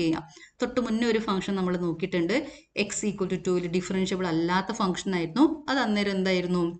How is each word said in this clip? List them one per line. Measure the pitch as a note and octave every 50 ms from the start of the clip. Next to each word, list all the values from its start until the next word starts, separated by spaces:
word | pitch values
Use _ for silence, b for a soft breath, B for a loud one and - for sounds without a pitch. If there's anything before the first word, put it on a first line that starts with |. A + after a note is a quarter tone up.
| F3
ചെയ്യാം. | E3 D#3+ D#3 - B B B B B B -
തൊട്ട് | - - B3 B3+ A#3
മുന്നേ | A3+ A3 A3+ A#3+ A#3 G#3+
ഒരു | A3 A3
ഫംഗ്ഷൻ | G#3 F#3+ F#3 F#3 - G3 F#3+
നമ്മൾ | F#3 F#3 F3+ F3 F3+
നോക്കിയിട്ടുണ്ട്, | E3+ D#3+ E3 F#3+ F#3 - F3 E3 E3+ G#3 C4+ B B B B B B - - G3+
x | G3+ - - - G#3
equal | G3 - F#3+ F3 F#3
to | F3+ F#3
two-ൽ | F#3+ F3+ F3+ F3 E3+ E3
ഡിഫറൻഷ്യബിൾ | F#3 F3+ - G3 F#3+ F#3+ F#3 G3 F#3 F#3 F3
അല്ലാത്ത | D#3+ D#3+ E3 E3+ F3+ F#3+ G3 - G#3+ -
ഫംഗ്ഷൻ | G#3+ F#3 F3 - - G3+ F#3+ F3
ആയിരുന്നു. | E3 D#3+ D#3+ A#3 D4 D#4+ D#4+ - - -
അത് | C4 C#4 B3
അന്നേരം | G#3+ G#3 G#3 G3+ G3+ G3 G3
എന്തായിരുന്നു? | F#3 F#3+ F#3 F3+ F3 F3 F3+ F3+ E3+ E3+ E3+ -